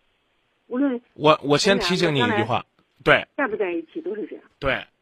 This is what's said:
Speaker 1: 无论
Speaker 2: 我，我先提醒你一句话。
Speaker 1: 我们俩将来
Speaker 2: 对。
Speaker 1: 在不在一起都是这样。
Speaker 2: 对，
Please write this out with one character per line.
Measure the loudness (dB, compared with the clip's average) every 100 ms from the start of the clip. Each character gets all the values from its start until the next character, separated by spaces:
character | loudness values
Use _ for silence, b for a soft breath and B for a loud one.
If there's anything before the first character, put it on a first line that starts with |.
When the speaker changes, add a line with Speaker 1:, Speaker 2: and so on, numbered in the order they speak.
| _ _ _ _ _ _ _
Speaker 1:
无 | -2
论 | 0 -2 -8
Speaker 2:
我， | 0 2 2
我 | 2 0
先 | 2 0
提 | 0 0
醒 | 0
你 | 2
一 |
句 | 0
话。 |
Speaker 1:
我 | 0
们 |
俩 | 0
将 | -2
来 | -4 _ _ _
Speaker 2:
对。 | 2 2 2 -4
Speaker 1:
在 | -4
不 | -2
在 | -4
一 | -4 -8
起 | -12
都 | -10 -8
是 | -10
这 | -14
样。 | -20 _
Speaker 2:
对， | -4 -4 -6 _